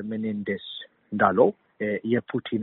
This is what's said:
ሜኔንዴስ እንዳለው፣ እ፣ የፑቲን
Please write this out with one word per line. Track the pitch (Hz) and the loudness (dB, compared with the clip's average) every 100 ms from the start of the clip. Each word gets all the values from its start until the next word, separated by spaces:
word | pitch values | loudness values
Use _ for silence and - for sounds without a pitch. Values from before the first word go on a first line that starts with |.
ሜኔንዴስ | 107 110 110 104 104 98 - - - _ _ | -6 -4 -4 -4 -4 -6 -8 -16 -18 _ _
እንዳለው፣ | 104 101 95 170 - _ _ | 2 4 6 4 4 _ _
እ፣ | 107 101 110 | -4 -4 0
የፑቲን | 120 - 127 - 113 | -2 0 -6 -4 -6